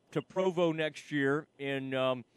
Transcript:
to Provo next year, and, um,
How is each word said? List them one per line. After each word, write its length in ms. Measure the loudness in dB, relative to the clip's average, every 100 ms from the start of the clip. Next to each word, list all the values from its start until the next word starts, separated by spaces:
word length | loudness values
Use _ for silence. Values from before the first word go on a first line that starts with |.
| _
to 80 | -6
Provo 500 | -4 0 0 2 2
next 400 | 2 -4 -6 -4
year, 360 | 0 2 2 -2 _
and, 340 | -4 -4 -2
um, 320 | 0 2 0 -6